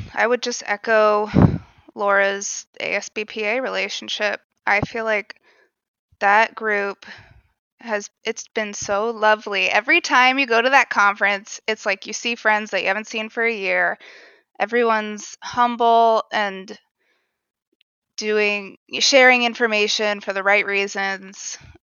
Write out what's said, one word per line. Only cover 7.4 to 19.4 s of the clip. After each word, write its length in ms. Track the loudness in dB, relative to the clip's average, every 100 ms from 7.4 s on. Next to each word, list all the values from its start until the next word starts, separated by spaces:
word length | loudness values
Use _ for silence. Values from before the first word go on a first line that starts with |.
| _ _ _ _
has, 280 | -8 -8 -8 _
it's 240 | -10 -10 -8
been 240 | -8 -6
so 380 | -8 -4 -2 -2
lovely. 580 | 2 2 2 0 -2 0
Every 320 | 0 2 0
time 380 | 4 4 6 4
you 80 | 2
go 160 | 2
to 80 | 4
that 180 | 4 4
conference, 720 | 2 2 2 0 0 -6 -8 -6
it's 180 | -4
like 220 | -4 -6 -6
you 80 |
see 220 | -8 -6 -2
friends 340 | 0 0 0
that 100 | -2
you 80 | -2
haven't 200 | -2 -4
seen 200 | -8 -8
for 160 | -4
a 100 | -2
year. 440 | -2 -2 0 0 -2 -12 -20 -20 _ _ -6
Everyone's 800 | -2 0 2 0 -2 -10 -14 -16
humble 800 | -8 0 0 2 4 6 4 2 0
and 460 | -4 -4 -6 -14 -18 _ _ _ _ _ _ _ _ _ _ _ _ _ -8
doing, 600 | -2 2 2 0 -8 -16 _ -2
sharing 420 | 4 6 6 6